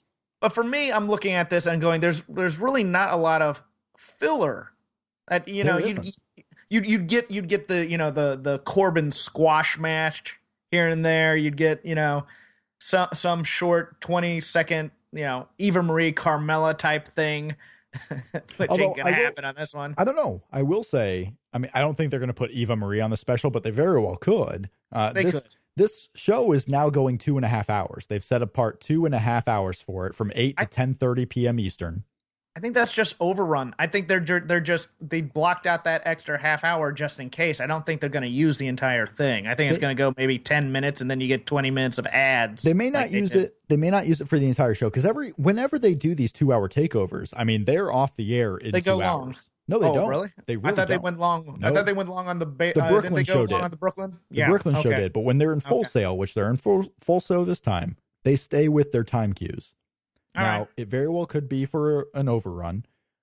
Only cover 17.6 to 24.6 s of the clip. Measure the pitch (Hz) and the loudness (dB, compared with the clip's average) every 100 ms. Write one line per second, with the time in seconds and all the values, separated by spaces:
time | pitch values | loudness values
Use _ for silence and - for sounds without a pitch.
17.6 | - - _ 127 - 143 - 151 - - | -16 -20 _ -16 -12 -12 -10 -12 -10 -4
18.6 | 185 - 151 143 175 160 147 147 139 139 | 0 2 2 0 0 2 2 -2 -10 -8
19.6 | 151 147 143 147 208 311 247 92 - 135 | -10 -10 -6 -2 -2 0 -2 -4 -8 -2
20.6 | 139 202 220 139 104 92 92 117 _ 123 | 0 0 0 -2 0 -2 -6 -12 _ -8
21.6 | 127 131 147 147 151 131 127 117 123 127 | -4 -2 -2 -2 -4 -2 -4 -4 -4 -2
22.6 | 117 113 101 104 110 110 - 123 147 120 | -2 -2 -2 0 0 -2 -2 0 0 -2
23.6 | 110 110 170 151 101 92 - 214 - 95 | -2 0 2 2 2 -2 2 2 2 -4